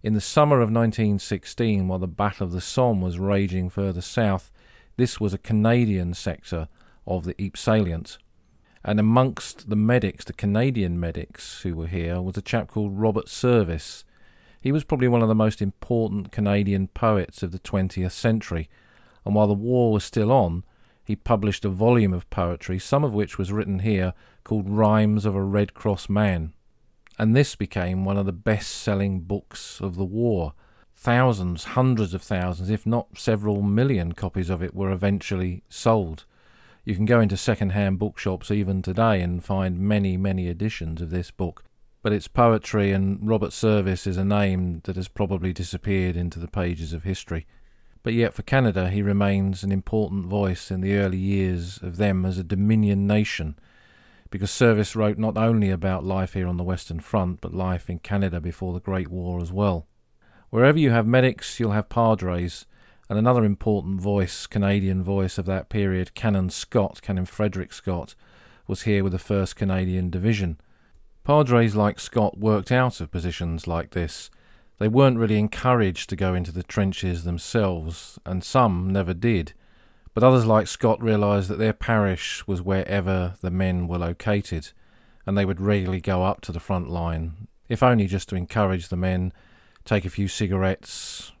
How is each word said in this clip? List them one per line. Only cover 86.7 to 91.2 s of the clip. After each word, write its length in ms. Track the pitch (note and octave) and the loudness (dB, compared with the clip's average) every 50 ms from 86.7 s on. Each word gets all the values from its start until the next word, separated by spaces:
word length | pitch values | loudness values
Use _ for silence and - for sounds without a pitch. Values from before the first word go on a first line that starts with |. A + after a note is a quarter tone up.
| G2+ F2+ F2 - | -4 -4 -2 -4
line, 580 | E2+ F2 E2+ E2+ E2 D#2+ D#2+ E2 D#2+ - G#2+ - _ _ _ - | -4 -4 -4 -2 -2 -4 -4 -6 -8 -12 -16 -20 _ _ _ -6
if 140 | A#2+ A2 - | 0 2 4
only 220 | B2+ A#2+ A2+ G2+ | 4 6 4 2
just 240 | F#2+ F#2+ F#2+ - - | 2 0 -4 -4 -4
to 60 | G2+ | -4
encourage 540 | F#2 F2 - - A2+ G#2 F#2+ F#2+ F#2 F2 - | -6 -4 -4 0 0 2 2 0 -2 -4 -6
the 80 | - F2+ | -4 -2
men, 340 | F2+ F#2 F#2 F#2 F#2 F#2 - - _ _ - _ _ _ _ _ - | -2 0 0 0 -2 -4 -6 -10 _ _ -20 _ _ _ _ _ -4
take 220 | - A2+ G#2 F2+ | -2 0 0 0
a 40 | F#2 | -4
few 180 | - - G2+ F#2+ | -4 -4 -4 -4
cigarettes 1040 | - - A2 F#2+ F#2+ F#2+ F#2+ F#2+ F#2 - - - - - - - - - | -2 -4 -2 -2 0 0 0 0 -2 -4 -8 -14 -12 -10 -10 -10 -12 -12